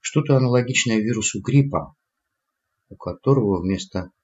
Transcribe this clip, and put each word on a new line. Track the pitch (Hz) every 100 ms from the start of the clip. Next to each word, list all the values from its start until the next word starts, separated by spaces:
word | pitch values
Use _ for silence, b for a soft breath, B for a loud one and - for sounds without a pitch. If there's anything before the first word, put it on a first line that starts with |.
Что-то | - 151 147 139
аналогичное | 127 123 120 131 - 110
вирусу | 107 110 104 -
гриппа, | 98 139 139 85 - _ _ _ _ _ _ _ _ _ _
у | -
которого | - 87 - 135 107 92
вместо | 90 95 - 95 87 _